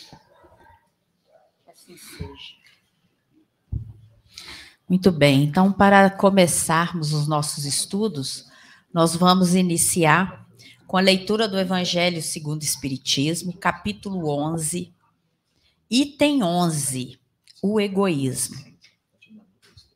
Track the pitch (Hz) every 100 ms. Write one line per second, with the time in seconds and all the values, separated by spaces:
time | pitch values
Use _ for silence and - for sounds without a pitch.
0 | - - _ _ _ _ _ _ _ _
1 | _ _ _ _ _ _ _ _ - 170
2 | - - - - - - _ _ _ _
3 | _ _ _ _ _ _ _ - - -
4 | _ _ _ - - - - _ - 185
5 | 190 156 143 135 147 165 196 190 202 196
6 | 196 190 196 196 170 - - 165 170 175
7 | 151 151 147 151 147 - 143 - - 196
8 | 220 147 135 - - - - - _ 170
9 | 165 165 180 185 175 185 185 165 - 185
10 | 160 160 185 - - _ - - - 185
11 | 190 190 185 214 220 190 185 185 180 175
12 | 175 170 151 - 151 151 147 - 139 131
13 | - - 147 170 185 - 175 - 208 202
14 | 202 190 156 143 156 165 151 175 180 _
15 | _ _ _ _ _ _ _ _ _ 247
16 | 285 - 294 285 175 175 175 151 131 131
17 | 127 - _ _ _ _ 196 214 202 190
18 | 196 147 131 127 - - - _ _ _
19 | _ _ _ 220 _ _ _ _ _